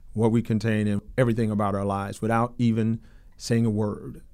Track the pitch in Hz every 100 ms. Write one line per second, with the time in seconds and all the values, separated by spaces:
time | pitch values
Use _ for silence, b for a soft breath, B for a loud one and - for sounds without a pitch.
0 | b 104 113 117 107 110 113 107 104 101
1 | - - 123 117 110 104 101 101 101 98
2 | 98 98 110 113 120 - 120 113 110 113
3 | b b b b - 117 117 104 107 -
4 | - - -